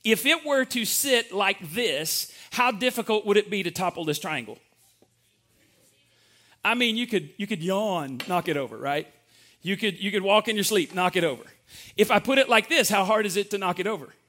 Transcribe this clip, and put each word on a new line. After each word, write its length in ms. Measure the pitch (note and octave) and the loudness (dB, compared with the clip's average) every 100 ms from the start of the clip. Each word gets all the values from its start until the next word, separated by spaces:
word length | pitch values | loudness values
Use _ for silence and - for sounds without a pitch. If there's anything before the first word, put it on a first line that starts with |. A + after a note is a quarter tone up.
if 220 | A3 A3 | 2 2
it 220 | C4 E4 D4+ | 4 2 2
were 180 | C4+ | 0
to 220 | C4 B3 A3 | 0 -2 -2
sit 440 | - C#4+ A#3+ A3+ | -2 2 0 0
like 280 | F#3+ G3 G3+ E3 | -2 -2 -2 -6
this, 580 | F#3 A3+ C#3 D#3 - - - - | -4 -2 -2 -4 -4 -6 -14 -10
how 180 | - B3 | 0 0
difficult 560 | G3+ B3+ A#3+ A3 G#3+ G#3 | 2 -2 -2 -2 -2 4
would 100 | G3+ | 2
it 140 | G3 | 2
be 120 | G3 | -4
to 60 | F3 | -4
topple 360 | D#3+ F#3 - D#3+ | -2 -4 -2 -4
this 120 | D3 | -4
triangle? 400 | - D3+ A2 A2+ _ _ _ _ _ _ _ _ _ _ _ _ _ _ _ _ _ _ _ _ | -4 -6 -8 -18 _ _ _ _ _ _ _ _ _ _ _ _ _ _ _ _ _ _ _ _
I 100 | G3+ | -2
mean, 220 | A#3+ A#3+ A3 | 2 2 0
you 100 | A#3+ | 0
could, 220 | G3 D3 - | -2 -4 -10
you 100 | G3+ | -6
could 160 | G#3 | -4
yawn, 600 | E3+ G3 G#3+ F3+ C#3 B2+ - | 0 0 0 -2 -4 -8 -2
knock 220 | F3+ E3+ | -2 0
it 80 | D3 | -2
over, 220 | B2 A2 | -4 -6
right? 300 | C3+ D3 - _ _ _ _ _ | -4 -4 -4 _ _ _ _ _
You 160 | E3+ G3 | -6 -2
could, 240 | G#3+ E3 | -2 -2
you 100 | G3 | -4
could 120 | G3+ | -2
walk 260 | F#3+ G#3 G#3+ | 4 4 4
in 80 | G#3+ | -2
your 80 | |
sleep, 300 | G3 G#3 D3 | 2 0 0
knock 220 | F#3 F3+ F3+ | 0 0 2
it 80 | |
over. 200 | E3 A#2 - _ _ - - - | 0 -2 -12 _ _ -20 -12 0
If 120 | G#3 | 4
I 80 | G#3 | 4
put 200 | - C4+ | 4 2
it 100 | - | 6
like 220 | A3+ G#3+ | 4 4
this, 180 | D#4+ G3+ | 2 4
how 160 | G3+ | 2
hard 220 | F#3+ A3 G#3 | 2 2 2
is 100 | F3+ | -2
it 140 | G3+ | -2
to 80 | G3+ | -2
knock 200 | F#3+ F3 | -2 0
it 80 | F#3 | -4
over? 220 | G3+ B2 - | -4 -10 -20